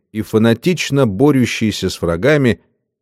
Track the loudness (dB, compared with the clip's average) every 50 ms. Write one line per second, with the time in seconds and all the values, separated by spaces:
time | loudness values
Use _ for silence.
0 | _ _ -10 -10 -8 -2 0 2 2 2 2 2 0 -2 -2 -2 -4 -2 0 0
1 | 0 0 0 2 2 2 4 2 0 0 -2 -2 -4 -4 -4 -4 -6 -6 -6 -4
2 | -4 -4 -4 0 0 0 2 2 2 0 0 -2 _ _ _ _ _ _ _ _